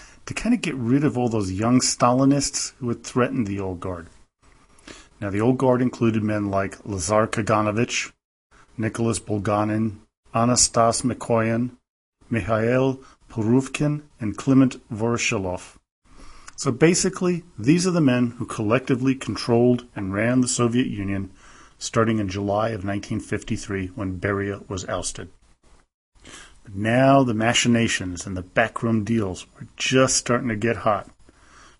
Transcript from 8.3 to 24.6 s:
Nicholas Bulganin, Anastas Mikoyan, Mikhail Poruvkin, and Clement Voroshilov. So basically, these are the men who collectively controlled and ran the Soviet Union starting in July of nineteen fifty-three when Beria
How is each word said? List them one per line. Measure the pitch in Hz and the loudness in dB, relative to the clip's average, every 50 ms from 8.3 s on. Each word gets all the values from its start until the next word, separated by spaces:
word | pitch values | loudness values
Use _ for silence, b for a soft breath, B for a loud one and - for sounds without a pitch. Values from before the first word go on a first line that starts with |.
| _ _ _ _ b b b b _ | _ _ _ _ b b b b _
Nicholas | - 110 110 - - 117 113 117 95 | -6 -6 -4 -2 -2 -2 -2 -2 -2
Bulganin, | - - 107 104 95 107 104 104 107 107 107 110 113 110 101 - - _ _ _ _ _ - | -4 -6 -6 -4 -2 0 0 0 0 0 0 -2 -2 -4 -4 -8 -16 _ _ _ _ _ -2
Anastas | 117 117 123 123 113 - - - 120 113 117 113 - - | 0 2 2 2 2 2 2 2 4 4 4 2 2 -2
Mikoyan, | 123 107 - - - 117 113 110 113 113 117 123 123 - - _ _ _ _ _ _ _ _ _ - | -4 -4 -4 -2 0 0 0 2 0 0 -2 -2 -4 -6 -12 _ _ _ _ _ _ _ _ _ -6
Mikhail | 120 113 92 101 113 110 113 117 127 131 131 135 131 131 B B B B _ - | -4 -4 -2 -2 -2 0 0 2 2 2 2 0 -2 -4 B B B B _ -10
Poruvkin, | - 117 104 110 120 135 131 131 - - 151 147 147 147 - - _ - | -6 -2 0 2 4 4 2 0 -2 -2 -2 -2 -2 -4 -6 -12 _ -10
and | 120 107 101 - | -8 -8 -8 -4
Clement | - 139 135 131 135 123 - - - - | 0 4 6 6 6 4 2 -2 -10 -12
Voroshilov. | 117 101 113 117 120 113 - - 120 107 95 92 90 90 - - - - _ _ _ _ _ B B B B B B B B B B | -6 -4 -2 -2 -2 -2 -2 -2 -2 -2 -4 -4 -6 -8 -10 -14 -20 -20 _ _ _ _ _ B B B B B B B B B B
So | - - 143 117 | -6 -4 -4 0
basically, | 117 160 165 180 - - 185 180 - 185 180 180 165 - - - | 4 4 4 4 4 0 -2 -2 -2 0 -2 -2 -2 -4 -10 -12
these | - 104 127 160 175 175 | -2 2 4 4 4 4
are | 190 170 | 2 2
the | 175 | 4
men | 156 131 123 123 123 117 117 | 4 4 4 2 2 0 -2
who | - 113 | -6 -10
collectively | - - - 110 104 117 131 - - 135 117 127 135 131 | -8 -6 -4 0 0 0 0 2 0 -2 0 2 0 0
controlled | 131 - 117 104 - - - 120 117 120 123 123 120 - - - | 0 -4 -6 -6 -4 -2 2 2 4 6 4 4 2 -2 -6 -10
and | 113 101 95 98 | -8 -6 -4 -2
ran | 101 110 120 127 127 | -2 0 2 2 2
the | 123 120 | 2 0
Soviet | - - 120 117 117 123 - - | 0 0 0 0 2 0 0 -2
Union | 120 101 98 95 98 98 95 - B B B B B B B B B _ | -4 -4 -4 -4 -4 -4 -6 -8 B B B B B B B B B _
starting | - - - 117 113 113 113 110 | -12 -4 -2 0 2 2 0 0
in | 104 95 | -2 -4
July | 90 101 101 101 101 104 113 113 | -4 -4 -2 -2 0 0 0 -2
of | 113 98 90 | -4 -4 -6
nineteen | 101 101 101 - - 113 104 | -6 -6 -6 -6 -6 -6 -6
fifty-three | - - 113 101 - - 110 101 - - 98 95 92 92 | -6 -6 -6 -6 -4 -6 -6 -6 -4 -4 -4 -4 -4 -6
when | 92 - 98 95 95 90 | -6 -6 -6 -6 -4 -4
Beria | 87 101 101 98 98 101 98 98 | -2 -2 -2 -2 -2 -4 -6 -8